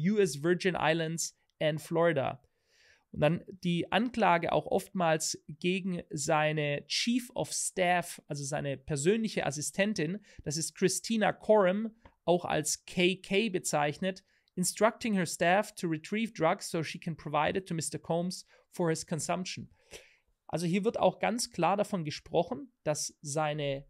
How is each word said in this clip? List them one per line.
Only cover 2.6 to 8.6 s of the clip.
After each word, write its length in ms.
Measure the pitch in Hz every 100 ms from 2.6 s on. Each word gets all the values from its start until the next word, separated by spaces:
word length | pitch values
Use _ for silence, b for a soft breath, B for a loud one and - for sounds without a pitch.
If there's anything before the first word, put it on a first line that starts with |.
| b b b b b
Und 80 | -
dann 220 | 147 175 -
die 440 | - 175 170 -
Anklage 600 | 185 240 233 190 170 165
auch 140 | 151 -
oftmals 760 | 190 - 190 165 160 - - -
gegen 540 | 151 180 190 185 175 -
seine 720 | 151 143 156 151 156 147 143 -
Chief 420 | - 233 254 - -
of 160 | -
Staff, 680 | - - - 175 175 - - -
also 160 | 147
seine 320 | 135 147